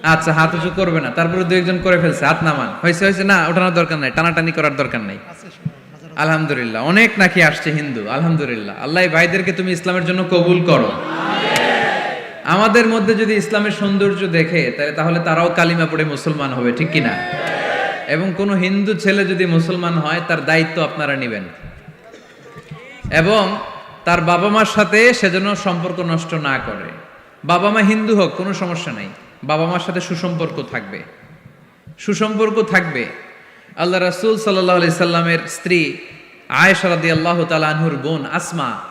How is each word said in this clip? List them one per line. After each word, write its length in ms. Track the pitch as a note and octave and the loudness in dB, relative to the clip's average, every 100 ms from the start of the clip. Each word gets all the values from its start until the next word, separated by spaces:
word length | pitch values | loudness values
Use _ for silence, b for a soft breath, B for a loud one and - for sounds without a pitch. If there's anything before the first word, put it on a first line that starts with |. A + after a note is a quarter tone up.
আচ্ছা, 300 | D#3+ D#3+ D#3+ | 4 2 2
হাত 220 | D#3 D#3+ E3+ | 4 4 2
উঁচু 140 | E3+ F#3+ | -4 0
করবে 260 | F#3+ D#3+ | 0 0
না, 100 | C3 | -2
তারপরে 320 | B2 E3+ F#3 | -2 0 0
দু 120 | F3 F#3 | 2 2
একজন 240 | F3 F3+ | 2 0
করে 180 | F#3+ F3+ | 2 2
ফেলছে, 240 | E3+ - C#3+ | 2 2 0
হাত 180 | D#3+ | 2
নামান। 300 | E3 C#3+ A#2 - | 0 0 -4 -2
হয়েছে, 240 | E3+ E3+ G3 | 0 2 2
হয়েছে, 180 | F#3 | 2
না, 240 | G3 G3 D#3+ | 2 4 4
ওঠানোর 260 | E3+ F#3 | 2 2
দরকার 240 | F3 E3 D#3+ | 2 0 0
নাই, 140 | C3+ C#3 | -2 0
টানাটানি 360 | E3 E3 E3 | 0 2 0
করার 240 | D#3+ D3+ C#3 | 0 0 0
দরকার 260 | C3 A#2+ | -4 -4
নাই। 160 | G#2 G2 F#2 E2+ G3 - - - - - - - | -6 -10 -16 -20 -20 -10 -10 -10 -20 -20 -16 -2
আলহামদুলিল্লাহ, 680 | D3+ D#3+ D#3 C#3 A#2+ A2 | 2 2 0 -2 -2 -2
অনেক 280 | C3 F#3+ A3+ A3 | 2 4 4 4
নাকি 260 | F#3 F3+ | 2 4
আসছে 280 | D#3+ D3+ - | 4 2 -2
হিন্দু, 380 | D3+ D3 A#2+ G#2 | -2 -4 -6 -4
আলহামদুলিল্লাহ। 680 | C3 E3 D#3+ C#3 A#2 G2+ G2 | -2 2 2 0 -4 -6 -8
আল্লাহ 200 | C3+ E3 | -4 2
এই 60 | F3+ | 2
ভাইদেরকে 420 | D#3 E3+ F#3+ F#3 | 4 4 2 -2
তুমি 200 | F3 F#3 | -2 -2
ইসলামের 340 | F3 F#3 F3+ E3 | -2 -2 -2 0
জন্য 180 | F#3 | -2
কবুল 420 | F3+ F3+ F3 F3+ E3+ | 2 2 4 4 4
করো। 260 | C#3 G#2+ F2 - - - - - - - - - - - - - - | 4 2 -2 -6 -6 -4 -2 0 0 0 0 0 -2 -6 -8 -12 -12
আমাদের 440 | - F3 A3 G#3+ A3+ | -2 2 4 4 4
মধ্যে 280 | A3+ G3+ G#3+ | 2 2 2
যদি 180 | G#3+ | 2
ইসলামের 380 | G#3+ E3 G#3+ G#3 | 0 0 -2 -2
সৌন্দর্য 560 | - G3+ G3 G3+ F#3 F#3+ | -2 0 2 2 0 -2
দেখে, 440 | E3 D#3+ E3+ B2+ A#2+ | 0 2 0 -2 -2
তাহলে, 140 | D3 | -4
তাহলে 280 | D3+ D#3+ E3 | -2 0 0
তারাও 340 | E3+ D#3+ E3+ F3 | 0 2 2 2
কালিমা 300 | E3+ E3+ D#3+ | 2 2 0
পড়ে 140 | D#3 D#3 | 0 -2
মুসলমান 480 | C#3 - D3+ C#3 | -2 -4 -2 -4
হবে, 180 | B2 A#2+ | -2 -2
ঠিক 200 | A#2+ D#3 | 0 0
কিনা? 260 | D#3+ B2 F#2+ - - - - - - - - - | 0 0 -2 -6 -6 -6 -4 -4 -4 -4 -6 -4
এবং 260 | D3+ F#3+ F3 | -2 -2 -2
কোনো 160 | G3+ | -2
হিন্দু 400 | G3 F3+ G3 G3+ | 0 0 0 0
ছেলে 320 | G3+ G#3 G3+ F#3+ | 0 0 0 0
যদি 200 | F3+ F3+ | 0 2
মুসলমান 480 | E3 E3 F3+ F3 | 2 0 -2 -2
হয়, 280 | E3 D3+ E3+ E3+ | -2 -2 -4 -2
তার 180 | E3 C#3 | -4 2
দায়িত্ব 360 | D#3+ D#3+ F3 | 2 2 -2
আপনারা 340 | D3+ D#3+ D3 C3+ | -4 -4 -4 -4
নেবেন 280 | B2 G#2 F#2 E2 - - - - - - - - - - - - - - - | -4 -6 -10 -16 -18 -18 -20 -20 -20 -20 -20 -20 -20 -20 -18 -18 -18 -14 -2
এবং 460 | D#3 E3 A3 F#3+ - - - - - - | 2 4 4 2 -2 -8 -14 -18 -8 0
তার 160 | E3+ | 2
বাবা 280 | E3 F3 G3+ | 2 2 2
মার 160 | G#3+ G#3+ | 2 2
সাথে 480 | G#3+ G3+ G#3 A#3 | 2 2 6 6
সে 160 | A#3+ G3 | 6 0
যেন 260 | F3+ G3 G3+ | 0 -2 -2
সম্পর্ক 440 | G3 F3 F3 F3+ | -2 -2 -4 -4
নষ্ট 340 | E3+ E3 - | -2 -2 -2
না 260 | D#3+ D3 C3 A#2 | -4 -2 -4 -4
করে। 240 | G2+ E2+ - - - - - C#3+ | -10 -12 -16 -20 -20 -20 -16 0
বাবা 240 | F3 G3+ | 2 2
মা 100 | A3 | 4
হিন্দু 360 | G3+ A3 G#3+ G#3+ | 4 2 2 2
হোক, 160 | F3 - | 2 0
কোনো 180 | F#3 | -6
সমস্যা 380 | G3 F3+ E3+ D#3+ | -4 -4 -6 -8
নাই, 160 | A2 G2 - - - | -10 -12 -14 -20 -16
বাবা 220 | C3+ D3+ E3 | -2 0 2
মার 140 | F3 | -2
সাথে 220 | E3+ F3+ | -2 -6
সুসম্পর্ক 640 | - E3+ F3+ E3 E3 D#3+ C3+ | -4 -4 -4 -2 -4 -6 -8
থাকবে, 320 | B2 G2+ G2 - - - - - - - _ - - | -8 -10 -14 -14 -20 -20 -20 -20 -20 -20 _ -20 -12
সুসম্পর্ক 640 | - G#3 A3 G#3 A3 A3 | -4 -2 0 2 0 2
থাকবে। 440 | G#3+ F#3 E3 C3+ A2+ - - - B B B - | 2 2 0 -4 -6 -10 -18 -20 B B B -4
আল্লাহ 220 | E3+ F#3 | -2 0
রাসূল 380 | F3+ E3+ A3 A3 | 0 0 0 0
সাল্লাল্লাহু 400 | G#3+ F#3+ F3+ F3+ | 0 0 2 4
আলাইহি 180 | E3+ E3 | 2 2
সাল্লামের 440 | F3 E3+ E3+ E3 - | 0 2 2 0 -2
স্ত্রী 500 | - F3+ F3+ D3+ - - - - - - | -10 0 0 0 -4 -14 -20 -20 -20 -4
আয়েশা 400 | C3 F3+ F#3 F#3 | 2 4 4 2
রাদিয়াল্লাহু 560 | E3+ E3 D#3+ E3 F3 E3 | 0 2 2 2 0 0
তাআলা 220 | D#3+ D#3 | 2 0
আনহুর 280 | D#3 E3 C#3 | 0 0 -2
বোন 300 | C3+ D#3+ C3+ | -4 -4 -4
আসমা 460 | E3+ F3 E3+ C3 G#2 - | -6 -6 -6 -4 -6 -12